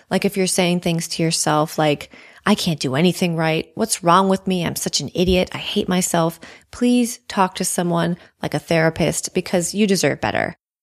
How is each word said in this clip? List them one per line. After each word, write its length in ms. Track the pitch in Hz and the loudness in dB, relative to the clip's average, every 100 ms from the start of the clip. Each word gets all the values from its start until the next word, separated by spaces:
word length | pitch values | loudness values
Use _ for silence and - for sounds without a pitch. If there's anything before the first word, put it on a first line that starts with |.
| - | -4
like 160 | 190 | -2
if 100 | 196 | 0
you're 120 | 196 185 | 0 -2
saying 340 | - 180 175 | 2 2 0
things 280 | 175 165 - | 0 -2 -4
to 140 | - | -2
yourself 540 | 160 160 - 151 156 - | -2 0 0 2 0 0
like, 340 | 151 147 - - - - - | 0 0 -6 -20 -20 -6 0
"I 80 | |
can't 260 | 214 - 151 | 0 0 -2
do 140 | 139 | -2
anything 420 | 131 180 165 180 165 | 2 2 2 -2 0
right. 340 | 160 160 - | 0 0 -4
What's 280 | - 170 - | -4 -4 -2
wrong 280 | 175 175 196 | 4 4 4
with 160 | 190 190 | 0 0
me? 180 | 185 | -2
I'm 120 | 156 135 | -2 -4
such 260 | - - | -6 -6
an 80 | 143 | -6
idiot. 360 | - 175 180 - | -2 0 2 0
I 60 | - | -6
hate 320 | - 208 196 | -6 -4 0
myself," 500 | 180 180 175 165 - - - _ | 0 0 0 0 -2 -18 -20 _
please 480 | - 247 247 233 - - | -2 2 2 2 -4 -6
talk 260 | - 185 - | 0 0 0
to 100 | 180 | -4
someone 500 | - 175 170 170 175 - - | -2 0 0 0 -4 -8 -10
like 140 | 156 | -4
a 40 | 147 | -4
therapist 760 | - 165 160 165 160 165 - | 0 2 2 2 0 -2 -4
because 400 | - - 180 170 | -6 -2 -2 0
you 120 | 196 208 | 0 2
deserve 360 | 190 147 - | 2 0 0
better. 340 | 107 90 52 - _ _ | -2 -2 -4 -6 _ _